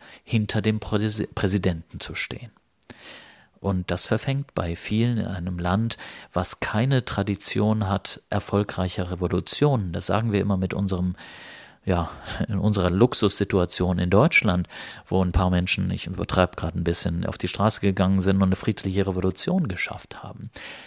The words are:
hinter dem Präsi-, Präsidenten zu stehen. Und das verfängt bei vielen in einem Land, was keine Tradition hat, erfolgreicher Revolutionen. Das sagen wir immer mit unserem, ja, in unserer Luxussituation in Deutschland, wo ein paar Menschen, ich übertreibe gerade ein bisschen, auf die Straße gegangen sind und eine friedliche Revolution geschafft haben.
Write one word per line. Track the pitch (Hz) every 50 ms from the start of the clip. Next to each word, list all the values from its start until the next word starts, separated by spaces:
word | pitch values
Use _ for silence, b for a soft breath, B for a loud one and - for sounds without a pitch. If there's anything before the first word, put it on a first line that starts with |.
| B B B B B
hinter | - - 113 107 104 - 110
dem | 101 110 110 107
Präsi-, | - - 110 104 107 107 107 110 - - -
Präsidenten | - - 95 98 101 87 92 85 82 - _ - 82
zu | - - 90
stehen. | - - - - - - 110 - _ _ _ _ _ _ B B B B B B B B B B B B B B -
Und | - 98 95 92 90 -
das | 90 87 -
verfängt | - 113 110 - - 135 139 139 - -
bei | 90 87 85 85
vielen | - - - 107 110 117 123 120
in | 110 95
einem | 95 95 90 85 92 92 87
Land, | 87 90 92 107 113 113 - B B B B B B B
was | B 90 90 - - -
keine | - - - 107 120 135 139 127 123
Tradition | - - - 98 101 101 95 - - - 107 104 107 107 107 104 95
hat, | 101 101 - - - - - -
erfolgreicher | - 101 - - - 101 101 - - - 92 90 - - 90 87
Revolutionen. | 92 85 90 85 95 90 87 - - - 143 147 139 117 98 87
Das | 85 90 -
sagen | - 98 107 113 113
wir | 101 98
immer | 95 101 98
mit | 92 92 87 -
unserem, | - 101 95 95 87 92 92 87 B B B B B B B B B B B B B B
ja, | 98 92 87 82 - B B B B B B B
in | - 104
unserer | 98 92 107 101 98 90 90
Luxussituation | 85 98 113 127 - - 110 98 - - 101 - - 95 90 - - - 92 87 90 87
in | 90 87
Deutschland, | 92 101 131 170 - - - 107 90 90 90 B B B B B B B B
wo | - 87 95 92
ein | 90
paar | 85 - 95 92
Menschen, | 92 90 90 92 - - 92 92
ich | 92 92 -
übertreibe | - 95 92 87 - - 95 92 - -
gerade | - - 82 82 85
ein | 85
bisschen, | 85 85 - - 92 85 85 90
auf | - -
die | - -
Straße | 90 - - 98 107 - -
gegangen | - 101 95 98 95 92 98 95
sind | 90 98 95
und | 95 98
eine | 92 92
friedliche | - - - 104 - - 101 92 98 95
Revolution | 98 90 92 90 92 90 - - - 175 190 160
geschafft | 107 87 82 - - - - - - - - -
haben. | - - - - - - B B B B B B